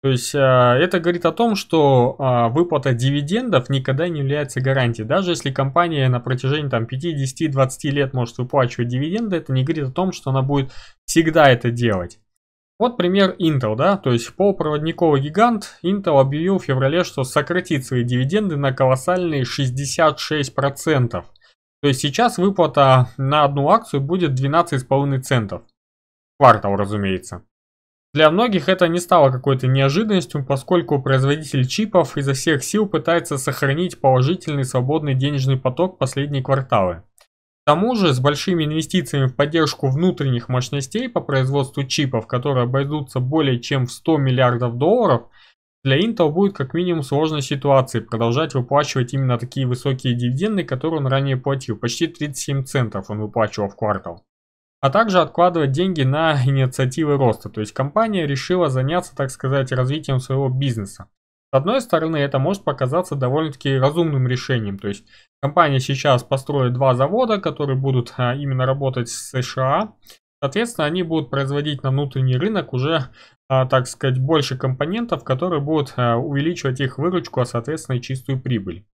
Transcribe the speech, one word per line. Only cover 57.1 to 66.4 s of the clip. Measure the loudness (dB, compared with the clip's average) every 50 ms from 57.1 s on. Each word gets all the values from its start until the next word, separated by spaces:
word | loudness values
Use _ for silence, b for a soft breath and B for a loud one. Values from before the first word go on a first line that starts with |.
| 2
роста. | 2 2 2 2 0 -6 -12
То | -8 -8
есть | -8 -8
компания | -4 -6 -6 -2 0 0 0 0 0 -2 -2
решила | -2 -4 -4 -2 -2 0 0 0 0
заняться, | 0 0 -2 0 -2 -2 -4 -6 -6
так | -6 -6 -6
сказать, | -6 -6 -4 -2 0 0 0 -2
развитием | -2 -2 -2 -2 -2 -4 -4 -2 -4 -4
своего | -2 -2 -2 -2 0 -2
бизнеса. | -2 -2 -2 -2 -2 -4 -6 -10 -12 -18 -20 _ _ _ _ _ _ _ _ _
С | -2
одной | 0 0 2 -2 -2
стороны, | 0 0 0 0 0 0 0
это | 0 0 0 0
может | 0 0 0 -2 -2 -4
показаться | -6 -2 -2 -4 -2 -2 -2 -2 -4 -4
довольно-таки | -4 -2 0 0 0 -2 -4 -6 -6 -4 -2 0 2
разумным | 2 2 2 2 0 0 0 0 0
решением. | 0 -2 -4 -2 -2 -2 -2 -2 -4 -8
То | -6 -6 -8
есть | -8 -8 _ b b b b b _ _
компания | -6 -2 2 2 2 4 2 0
сейчас | 0 -2 -4 -2 2 2 2 2 2
построит | _ -4 -4